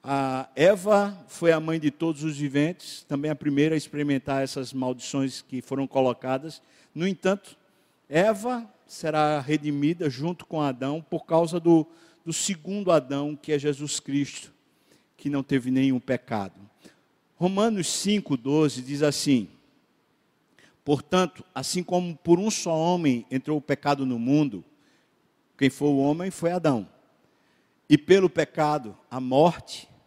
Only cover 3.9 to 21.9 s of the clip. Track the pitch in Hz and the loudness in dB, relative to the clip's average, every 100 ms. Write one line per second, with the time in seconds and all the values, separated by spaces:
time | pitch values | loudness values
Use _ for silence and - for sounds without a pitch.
3.9 | 147 147 135 - 135 135 139 123 131 127 | -6 -2 -2 -2 -4 -4 -6 -8 -6 -6
4.9 | 127 - 139 135 - _ 127 - 135 135 | -6 -6 -4 -4 -6 _ -12 -6 -6 -2
5.9 | 135 131 117 131 135 160 - _ _ _ | 0 0 0 -4 -4 -6 -16 _ _ _
6.9 | 156 185 185 185 202 - - _ _ _ | -4 -4 0 0 0 -6 -20 _ _ _
7.9 | _ _ 156 208 202 233 247 226 _ _ | _ _ 2 2 2 -4 -6 -10 _ _
8.9 | - 160 156 151 151 131 156 147 143 147 | -8 -2 2 2 0 0 -2 0 0 0
9.9 | 170 156 123 160 170 - 160 147 123 131 | 0 -4 -2 -6 -6 -8 -4 -2 -2 -6
10.9 | 156 160 170 - 165 170 175 165 165 151 | -6 -6 -8 0 2 2 0 4 4 4
11.9 | - _ _ 170 160 - 175 160 202 185 | -12 _ _ -8 -6 -4 -6 -8 -4 2
12.9 | 160 131 139 147 147 - 147 147 139 147 | 2 2 -6 -6 -8 -4 -2 -2 -4 -8
13.9 | - - 143 139 - - _ _ _ _ | -8 -4 -2 -2 -8 -18 _ _ _ _
14.9 | _ _ _ 143 143 135 135 123 131 135 | _ _ _ -4 -4 0 -2 0 2 2
15.9 | 127 - 123 - 113 95 - 101 _ - | 0 -2 -6 -4 -6 -6 -12 -20 _ -20
16.9 | _ _ _ _ _ 180 190 226 208 165 | _ _ _ _ _ -2 2 0 0 -4
17.9 | - 196 208 - 131 120 151 151 123 127 | -4 0 0 0 -4 0 2 2 0 -8
18.9 | 143 147 139 147 127 95 _ _ _ _ | 0 0 0 2 2 2 _ _ _ _
19.9 | _ _ _ _ _ _ _ _ _ - | _ _ _ _ _ _ _ _ _ -2
20.9 | 143 - 185 185 - - 131 139 180 175 | -2 2 0 0 -4 -12 -10 -6 -6 -2